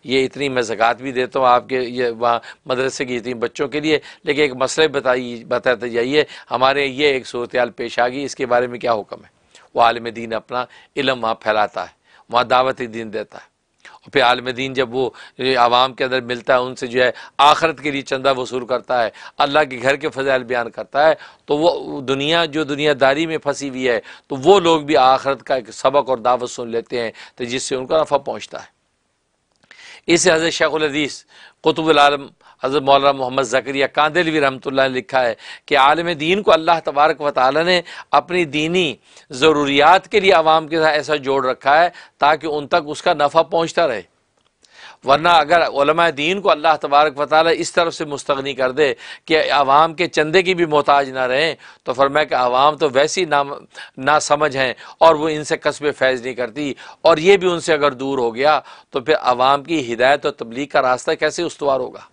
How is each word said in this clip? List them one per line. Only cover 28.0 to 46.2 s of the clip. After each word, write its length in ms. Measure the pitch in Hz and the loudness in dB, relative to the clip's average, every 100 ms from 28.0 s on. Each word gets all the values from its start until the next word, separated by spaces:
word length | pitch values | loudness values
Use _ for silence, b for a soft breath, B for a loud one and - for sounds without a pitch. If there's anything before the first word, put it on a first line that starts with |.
नफ़ा 180 | 151 143 | 0 -2
पहुँचता 380 | 139 107 - - | -2 -10 -12 -16
है। 160 | - _ _ _ _ _ _ _ _ _ _ B B B - | -18 _ _ _ _ _ _ _ _ _ _ B B B 0
इसे 220 | 170 180 | 2 4
हज़रत 220 | 160 165 | 2 0
शेखुल 320 | - 156 156 | 0 -2 0
हदीस 400 | 156 143 143 - _ B B B | -2 -2 -4 -8 _ B B B
कुतुबुल 340 | 156 160 160 151 | -2 0 2 4
आलम 300 | 143 143 139 _ b b | 4 2 -8 _ b b
हज़रत 200 | 131 143 | -2 0
मौलाना 300 | 135 139 139 | 4 4 4
मोहम्मद 300 | 139 127 131 | 0 -2 -2
ज़करिया 420 | 123 127 120 139 135 | 0 -2 -2 -2 -2
कांदेलवी 500 | - 151 156 165 156 | 0 0 0 -2 0
रहमतुल्लाह 500 | 139 131 139 135 135 | 0 -2 -4 0 0
ने 60 | |
लिखा 260 | 127 110 135 | -2 -2 -2
है 160 | 123 110 B B - | -2 -4 B B -2
कि 60 | 143 | 4
आलिम 360 | 139 156 170 | 4 4 -2
दीन 280 | 156 156 196 | -4 -2 0
को 80 | 214 | 2
अल्लाह 280 | 160 160 165 | 2 2 0
तबारक 380 | 160 143 151 147 | 0 2 2 2
व 100 | 147 | -2
तआला 300 | 139 131 147 | 0 2 2
ने 180 | 170 180 B B B | 2 0 B B B
अपनी 300 | 147 143 180 160 | -2 0 -4 -2
दीनी 420 | 151 156 180 160 104 b b b | -4 -2 -2 -2 -6 b b b
ज़रूरियात 720 | 131 151 147 143 139 151 185 - | 2 2 4 2 4 6 4 4
के 140 | 220 | 2
लिए 120 | 190 | 4
आवाम 340 | 170 160 160 156 | 4 4 2 2
के 100 | 160 | 0
साथ 140 | 156 | 2
ऐसा 220 | 151 135 151 | 0 -2 -4
जोड़ 280 | 135 135 127 | 0 0 0
रखा 280 | 123 139 151 | -2 2 4
है 160 | 175 B B _ | 2 B B _
ताकि 260 | 147 156 156 | 2 2 -2
उन 180 | 147 139 | -6 -2
तक 180 | 175 147 | -2 -2
उसका 260 | 147 - 156 | -4 -2 0
नफ़ा 260 | 147 165 | 2 2
पहुँचता 400 | 160 170 165 - 160 | 2 -2 -2 0 0
रहे, 180 | 107 87 _ _ _ _ _ B B B B | -2 -10 _ _ _ _ _ B B B B
वरना 280 | 127 143 170 | 0 2 6
अगर 340 | 170 147 170 139 | 4 4 2 2
उलमा 400 | 127 143 165 170 | 2 2 4 2
दीन 280 | 139 | 0